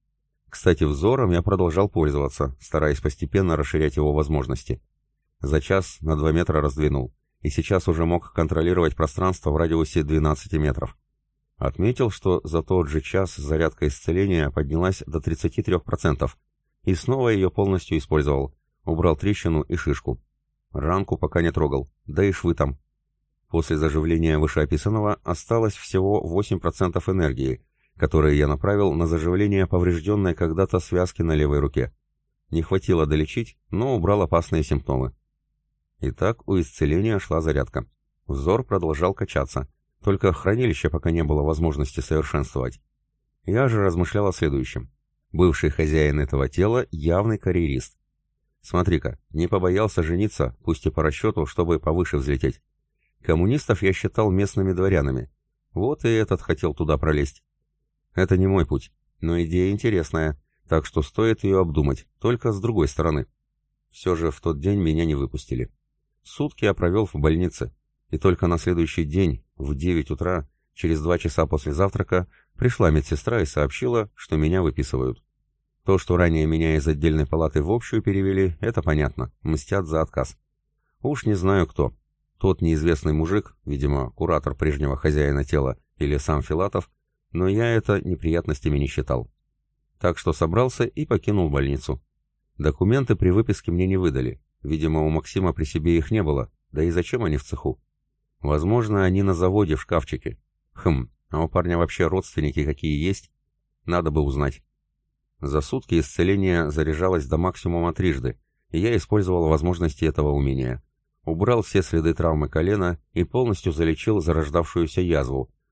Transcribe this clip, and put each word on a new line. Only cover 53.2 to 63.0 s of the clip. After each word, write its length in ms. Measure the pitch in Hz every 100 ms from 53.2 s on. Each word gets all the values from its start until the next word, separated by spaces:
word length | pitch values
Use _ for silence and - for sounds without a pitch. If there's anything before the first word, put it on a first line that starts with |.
Коммунистов 600 | - 80 95 143 - 101
я 120 | 95
считал 360 | 92 101 - 107
местными 440 | 92 101 - 95
дворянами. 580 | 90 95 90 69 64 62 _ _ _ _
Вот 320 | 87 113 156 117
и 40 |
этот 320 | 113 107 90
хотел 320 | - 80 85
туда 240 | 71 78 71
пролезть. 440 | 78 73 71 - _ _ _ _ _ _ _
Это 240 | - 92 92
не 100 | 95
мой 180 | 98 80
путь, 260 | 69 - _ _ -
но 220 | 82 85
идея 300 | 82 90 92
интересная, 680 | 101 117 98 76 80 78 76 _ _ -
так 160 | 80 -
что 160 | 82
стоит 420 | 71 - 113 110
её 180 | 98 95
обдумать, 460 | 87 76 69 64 - _
только 320 | 110 120 120
с 100 | 98
другой 260 | 110 104 71
стороны. 380 | -